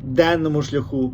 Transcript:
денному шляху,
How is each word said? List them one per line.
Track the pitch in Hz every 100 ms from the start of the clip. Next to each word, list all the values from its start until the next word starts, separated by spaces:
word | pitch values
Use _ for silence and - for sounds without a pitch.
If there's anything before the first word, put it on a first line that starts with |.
денному | 135 127 165 170 156 151
шляху, | 143 143 - 135 127